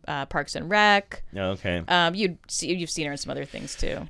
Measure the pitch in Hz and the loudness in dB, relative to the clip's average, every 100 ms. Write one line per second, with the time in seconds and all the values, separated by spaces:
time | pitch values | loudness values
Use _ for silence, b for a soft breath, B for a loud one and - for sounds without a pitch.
0 | - 147 139 - 143 - 160 208 208 202 | -6 -6 -2 -4 -2 -4 0 6 8 6
1 | 196 - - 98 95 98 98 87 85 180 | 2 -8 -8 -2 -2 -2 0 -2 2 4
2 | 170 185 196 165 - - - 180 165 - | 4 2 -2 -2 -8 -4 -2 -2 -2 -4
3 | 147 143 143 135 147 - 143 - - - | -4 -6 -6 -6 -8 -10 -10 -4 -2 -2
4 | - | -8